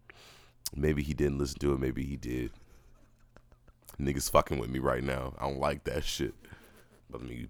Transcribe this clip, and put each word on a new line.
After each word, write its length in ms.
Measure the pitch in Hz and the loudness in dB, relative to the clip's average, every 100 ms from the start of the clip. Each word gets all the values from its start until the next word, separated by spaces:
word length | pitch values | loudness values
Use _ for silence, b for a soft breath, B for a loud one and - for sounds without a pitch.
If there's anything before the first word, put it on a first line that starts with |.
| - b b b b b - 71 | -20 b b b b b -8 2
Maybe 280 | 76 73 | 4 4
he 100 | 71 | 2
didn't 240 | 69 73 69 | 2 2 2
listen 220 | 69 69 | 0 0
to 140 | 71 | 2
it. 60 | 67 | 2
Maybe 240 | 64 64 | 0 -2
he 120 | 67 67 | -4 -4
did. 320 | 58 62 60 - b b b b b _ - - - - - - - - | -4 -4 -6 -8 b b b b b _ -20 -20 -20 -20 -20 -20 -14 -4
Niggas 300 | 69 69 - | -2 0 4
fucking 260 | 73 - 69 | 4 4 0
with 140 | 58 | -2
me 80 | 65 | 0
right 240 | 65 64 | 2 2
now. 320 | 67 65 65 - | 0 -2 -4 -4
I 100 | 67 | -4
don't 120 | 67 | 0
like 240 | 71 71 | 0 0
that 200 | - 64 | -2 -2
shit. 300 | - - 62 - - b b b b b - | -2 -2 -2 -4 -18 b b b b b -14
But 140 | 58 | -12
let 80 | 60 | -10
me 160 | 60 | -10